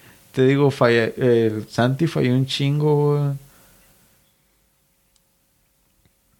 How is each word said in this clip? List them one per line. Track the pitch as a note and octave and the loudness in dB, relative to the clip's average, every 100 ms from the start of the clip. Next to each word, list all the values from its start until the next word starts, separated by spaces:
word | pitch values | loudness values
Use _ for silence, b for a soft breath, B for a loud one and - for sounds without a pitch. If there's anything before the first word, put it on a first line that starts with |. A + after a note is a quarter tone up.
| B B _ | B B _
Te | - C3 | 0 2
digo, | C#3 C#3+ | 4 2
falla-, | C3 B2 A#2 A2+ - | 2 2 2 0 -2
el | B2+ A#2 A2+ A2 G2+ | 0 2 2 -2 -6
Santi | - A#2+ C3+ E3 | -2 -2 0 -2
falló | D#3 B2+ | -2 0
un | B2+ C3 | 0 -2
chingo, | - C#3 D3 D3+ D3 D3 D3 | -2 -2 -2 0 0 0 0
güey. | C#3+ C#3 - b b b b b b b _ _ _ _ _ _ _ _ _ _ _ _ _ _ _ _ _ _ _ _ _ _ | -2 -6 -12 b b b b b b b _ _ _ _ _ _ _ _ _ _ _ _ _ _ _ _ _ _ _ _ _ _